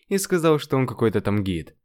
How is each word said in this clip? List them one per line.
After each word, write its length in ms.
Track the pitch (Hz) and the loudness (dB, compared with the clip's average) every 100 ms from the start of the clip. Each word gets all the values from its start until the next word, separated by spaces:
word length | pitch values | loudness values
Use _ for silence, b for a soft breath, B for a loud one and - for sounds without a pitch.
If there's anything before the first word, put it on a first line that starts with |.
| - | -4
и 100 | 196 | -4
сказал, 420 | - 180 160 151 | 0 2 4 2
что 180 | - 135 | 0 -2
он 80 | 127 | -2
какой-то 340 | 117 113 104 | 0 0 0
там 220 | 101 104 | -2 -2
гид. 320 | 95 85 76 _ | -2 -4 -6 _